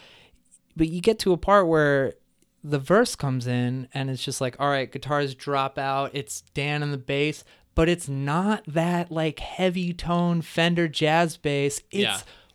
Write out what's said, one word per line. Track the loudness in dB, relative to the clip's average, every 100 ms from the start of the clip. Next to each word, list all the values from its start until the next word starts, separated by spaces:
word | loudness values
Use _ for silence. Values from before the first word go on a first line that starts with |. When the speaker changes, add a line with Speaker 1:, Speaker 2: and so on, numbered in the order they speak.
| -20 -20 -20 _ _ _ _ -2
Speaker 1:
but | -2
you | 0
get | 0 2
to | 2
a | 2
part | 4 4 6
where | 4 4 4 0 -4 _ _ _ _
the | -4 -2
verse | 4 4 4 0
comes | -2 -2 0
in | 0 0 -2 -6
and | -6 -6
it's | -6
just | -6 -4
like, | -4 -2
all | 0
right, | 0 -2
guitars | -8 -4 -2 -2
drop | -4 -4 -2 -2 -4
out, | -4 -2 -4
it's | -6 -8 -12 -10
Dan | -6 -4 -2
and | -4
the | -6
bass, | -4 -2 0 -4 -12 _ _
but | 2 2
it's | 2 -2
not | -4 -2 0 0 -2 -2
that, | -2 0 0 -2
like, | -2 -2 -4
heavy | -8 -2 0 0 -4
tone | -4 -2 0 2 0
Fender | 0 0 2 2 0
jazz | 0 2 4 2 0
bass. | -2 0 0 -2 -6
It's | -2
Speaker 2:
Yeah. | 0 -2 -8 -20 _